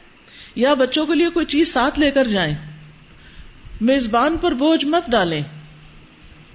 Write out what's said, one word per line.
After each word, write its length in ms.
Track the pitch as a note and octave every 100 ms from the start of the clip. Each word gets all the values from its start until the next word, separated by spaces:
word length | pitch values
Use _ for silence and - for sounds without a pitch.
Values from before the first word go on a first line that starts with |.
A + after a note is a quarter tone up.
| - - - - - -
یا 180 | B3+
بچوں 320 | C#4+ B3+ C#4 D#4
کے 100 | D#4
لیے 140 | E4+
کوئی 160 | E4+ D#4+
چیز 280 | C#4 E4
ساتھ 260 | C4 B3+ C#4+
لے 120 | D4
کر 160 | C#4 C4
جائیں۔ 280 | G3+ D#3+ D3+ - - - - - - - - - - - -
میزبان 560 | A3+ C#4 A#3 A#3 C#4 E4
پر 160 | F4
بوجھ 320 | B3+ D4 D#4+ C#4+
مت 220 | E4+ E4+
ڈالیں 340 | A#3 F3 D#3 D3 - - - - - - - - - -